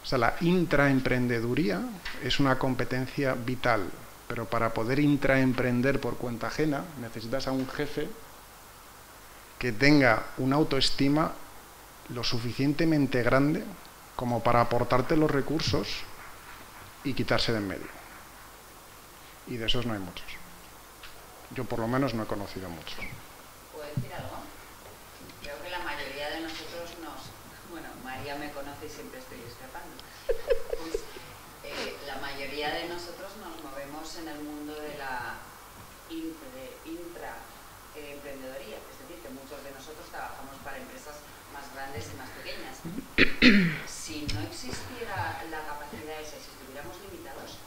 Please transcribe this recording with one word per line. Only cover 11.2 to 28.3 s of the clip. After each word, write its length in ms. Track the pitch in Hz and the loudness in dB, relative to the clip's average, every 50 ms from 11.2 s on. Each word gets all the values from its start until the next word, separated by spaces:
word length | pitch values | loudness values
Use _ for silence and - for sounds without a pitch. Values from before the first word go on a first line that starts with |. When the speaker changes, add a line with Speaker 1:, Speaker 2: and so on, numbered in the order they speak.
| 165 180 - - - - - - - - - - - - - - - - | 4 2 0 -6 -12 -14 -14 -16 -18 -18 -18 -18 -18 -18 -18 -18 -12 -8
Speaker 1:
lo 140 | 127 120 117 | -6 -2 0
suficientemente 960 | - 123 120 117 123 110 - 135 143 147 - 170 165 160 147 139 127 135 123 | 2 2 2 0 0 0 2 4 4 4 6 6 6 6 6 6 6 4 4
grande 420 | 113 117 123 135 139 143 160 - - - - - - - - - - - - | 6 8 8 8 8 6 4 2 0 -4 -10 -12 -14 -18 -18 -18 -18 -10 -6
como 260 | - 127 120 120 113 | -4 0 2 2 4
para 200 | - 120 117 120 | 6 8 8 8
aportarte 540 | 120 117 120 120 120 - - 123 127 - 165 | 8 8 6 4 6 6 6 6 6 6 6
los 140 | 156 151 151 | 6 6 6
recursos 720 | 147 139 131 - 139 - - - - 139 208 - - - - - - - - - - - - - - - - - - - - - - - - | 6 2 2 2 0 0 2 2 2 2 0 0 -4 -6 -8 -10 -12 -14 -14 -14 -16 -16 -16 -16 -16 -16 -16 -16 -16 -16 -16 -16 -16 -6 -4
y 100 | 139 123 | -2 0
quitarse 380 | - 120 104 123 113 - - | 0 4 4 4 4 6 4
de 80 | 117 107 | 2 2
en 80 | 101 95 | 2 -2
medio. 280 | 87 - - - - - - - - - - - - - - - - - - - - - - - - - - - - - - - - - - | -4 -6 -8 -10 -12 -14 -16 -16 -16 -16 -16 -18 -18 -18 -18 -18 -18 -18 -20 -20 -20 -20 -20 -20 -20 -20 -20 -20 -20 -20 -18 -18 -18 -16 -10
Y 120 | - 127 117 | -8 -6 -4
de 100 | 113 110 | 2 4
esos 180 | - - 98 | 4 4 4
no 80 | 120 110 | 2 -2
hay 60 | 101 | -2
muchos. 260 | 95 90 85 - - - - - - - - - - - - - - - - - - - - - - - - - - - 127 | -4 -6 -8 -10 -10 -10 -12 -12 -12 -14 -16 -18 -18 -18 -18 -18 -20 -20 -18 -18 -16 -16 -16 -16 -18 -18 -18 -18 -16 -10 -6
Yo 120 | 127 127 | -6 -4
por 120 | - 120 113 | -2 0 0
lo 100 | 113 113 | 0 2
menos 280 | 123 131 143 131 113 | 2 2 2 2 2
no 80 | 113 110 | -2 -2
he 20 | |
conocido 420 | - 113 101 101 92 - 95 95 90 | -2 -2 -4 -4 -6 -8 -8 -8 -8
muchos. 300 | 85 80 80 - - - - - - - - - - - - - - - - - | -10 -10 -10 -10 -8 -8 -8 -8 -8 -10 -14 -16 -18 -18 -18 -18 -18 -20 -20 -16
Speaker 2:
¿Puedo 160 | - 156 151 | -14 -12 -10
decir 240 | 147 147 - 123 - | -6 -6 -6 -6 -6
algo? 320 | - - - - - - - - - - - - - - - - - - - - - - - - - - - | -8 -8 -8 -8 -10 -10 -12 -12 -14 -16 -16 -16 -18 -18 -18 -18 -18 -18 -18 -18 -18 -18 -18 -18 -18 -14 -12
Creo 180 | - 571 - | -12 -10 -10
que 80 | - 269 | -8 -6
la 160 | - - 831 | -6 -6 -4
mayoría 480 | - 294 302 - 269 269 - 294 294 311 | -4 -6 -6 -6 -8 -8 -6 -6 -6 -6
de 80 | 320 | -6
nosotros 560 | 330 330 320 320 - - 175 170 170 170 - - | -6 -8 -8 -10 -10 -10 -10 -10 -10 -10 -10 -12
nos, 320 | 160 151 143 - - - - - - - - - - - | -12 -12 -12 -12 -12 -14 -16 -16 -18 -18 -18 -16 -16 -14
bueno, 240 | 175 160 - - - - | -12 -12 -12 -12 -12 -12
María 320 | 127 127 131 - - 143 | -12 -10 -10 -8 -8 -8